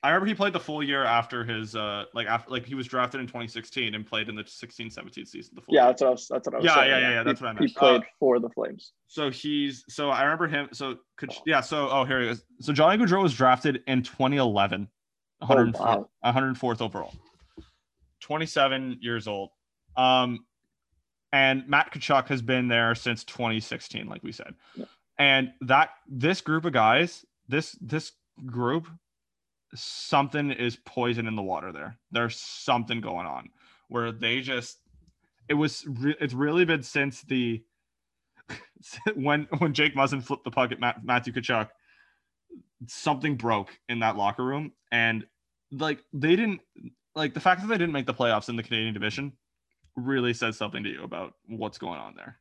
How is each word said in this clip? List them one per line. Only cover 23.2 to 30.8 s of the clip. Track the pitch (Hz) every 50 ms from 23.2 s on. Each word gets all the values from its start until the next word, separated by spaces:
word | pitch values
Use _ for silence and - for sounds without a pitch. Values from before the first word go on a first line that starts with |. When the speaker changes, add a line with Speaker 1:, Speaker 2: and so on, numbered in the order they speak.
| -
Speaker 1:
twenty | - - - 123 113 110 110
sixteen, | 110 - - - - - - 113 107 -
like | - - -
we | -
said. | - - - - - _ _ _ _
Speaker 2:
Yeah. | - - - _ _ _ _ _ -
Speaker 1:
And | 143 139 135 135 131 127 - _
that, | 135 120 131 139 160 - - _ _ -
this | 143 127 120 160 185 -
group | - - 156 160 160
of | 170 143
guys, | 123 110 110 117 139 170 170 - - - _ _ _ _ -
this, | 123 151 160 - - -
this | 180 120 139 156 151 - _ _ _ _ _ _ 165 131
group, | 117 120 123 120 139 165 165 165 165 170 _ _ _ _ _ _ _ _ _ _ _ _ _ _ -
something | 117 - - - - - - - 143 139 139 - 151 147 143
is | 131 - 123 120 117 -